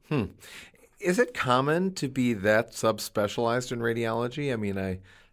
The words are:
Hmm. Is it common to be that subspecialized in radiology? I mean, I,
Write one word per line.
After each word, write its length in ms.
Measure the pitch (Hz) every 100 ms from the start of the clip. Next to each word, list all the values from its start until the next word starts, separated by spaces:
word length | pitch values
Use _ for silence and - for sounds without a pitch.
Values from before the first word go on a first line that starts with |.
| -
Hmm. 160 | 147 98 - - - - _ _ -
Is 200 | 190 190
it 140 | 247
common 600 | - 131 123 139 165 190 185
to 120 | 139
be 240 | 127 123
that 400 | 107 101 107 117
subspecialized 1000 | - 113 107 - - 104 - 117 123 123
in 60 | 120
radiology? 760 | 117 117 113 117 120 147 135
I 20 | 117
mean, 220 | 101 95
I, 220 | 95 92 - - _